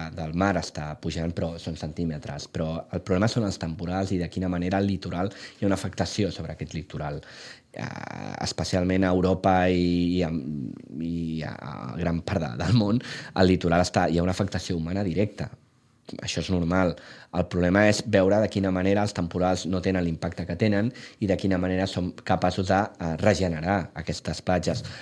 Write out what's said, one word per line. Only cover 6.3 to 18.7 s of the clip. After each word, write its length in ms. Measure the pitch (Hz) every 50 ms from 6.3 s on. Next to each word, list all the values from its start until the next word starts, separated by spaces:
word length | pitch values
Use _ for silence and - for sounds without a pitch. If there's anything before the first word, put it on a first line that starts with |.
sobre 220 | 80 - 82 80 80
aquest 200 | - 78 76 -
litoral. 440 | 82 76 - - 76 76 73 71 71 - - - - - - - - _ _
Eh, 640 | - - - - - - 50 - - 50 50 50 50 - -
especialment 600 | - - - 85 - - 92 90 90 92 95 95
a 100 | 92 90
Europa 380 | 92 87 90 95 95 - 95 92 90 90 92
i, 480 | 90 87 87 87 87 87 87 87 90 90
i 40 | 90
a, 60 | 80 82 80 65 69 76 71 64 50 50 - - - - 67
i 400 | 80 85 85 85 82 80 80 80 76
a 520 | 71 - - - - 76 50 50 62 -
gran 240 | 76 87 87 82 82
part 240 | - - 95 95 80
de, 80 | 71 58 62 80
del 100 | 80 107
món, 240 | 117 104 101 107 127 - - - - - - -
el 160 | - 95 92
litoral 320 | 92 87 - 85 85 87
està, 300 | 90 - - - 90 82
hi 100 | 78 85
ha 60 | 85 92
una 80 | 92
afectació 400 | - 104 95 - 90 - - 95
humana 260 | 85 80 82 92 98 104
directa. 460 | 95 80 87 107 104 - - 78 - - - _ _ _ _ _ _ _ _ _ - - -
Això 220 | - - - - 82
és 80 | - 95
normal. 440 | 90 85 82 90 92 92 87 76 - - - - - - - -
El 140 | 85 87 -
problema 380 | - 90 87 90 90 101 107 107
és 140 | 104 - -
veure 320 | - 101 98 92 95 101 107 110
de 60 | 101 -
quina 160 | 104 95
manera 320 | 95